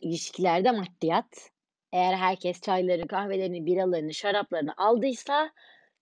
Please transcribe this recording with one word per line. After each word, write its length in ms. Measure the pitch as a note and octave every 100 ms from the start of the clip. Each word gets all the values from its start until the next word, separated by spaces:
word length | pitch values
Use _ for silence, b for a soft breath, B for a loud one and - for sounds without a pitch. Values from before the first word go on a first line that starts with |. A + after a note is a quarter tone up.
ilişkilerde 680 | E3+ E3 - - F#3 E3+ A3+
maddiyat. 800 | A3+ F3+ - D#3+ F3+ - - - _ _ _ _
Eğer 220 | F3+ F3+
herkes 460 | F#3 F#3 F#3 F3+ F3
çaylarını, 460 | - F#3 F3+ F3 F3
kahvelerini, 600 | G3 G3+ G3 F#3+ F3 D#3+
biralarını, 480 | F3+ F#3 E3+ D#3
şaraplarını 600 | D#3 G#3 G3+ G3 E3+ C#3+ -
aldıysa 760 | G3+ A#3 C4 A#3+ - C#4+ D#4 b b b b b